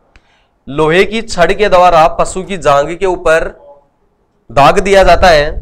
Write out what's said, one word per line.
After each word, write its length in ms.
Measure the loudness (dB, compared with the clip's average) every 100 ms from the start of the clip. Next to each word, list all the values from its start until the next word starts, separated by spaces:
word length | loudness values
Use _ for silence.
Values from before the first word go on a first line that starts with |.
| _ _ _ _ _ _ -12
लोहे 360 | -4 0 0 0
की 160 | -4
छड़ 300 | -8 -2 -2
के 160 | 0 0
द्वारा 380 | 2 4 4 2
पशु 300 | 0 -6 -6
की 140 | -10 -6
जांग 360 | 0 0 -2 -4
के 80 | -4
ऊपर 420 | -4 -2 -2 -2 -12 -20 -20 _ _ _ _ _ _ _
दाग 300 | 2 2 2
दिया 240 | 0 2
जाता 240 | 4 4 4
है। 240 | 2 0 -6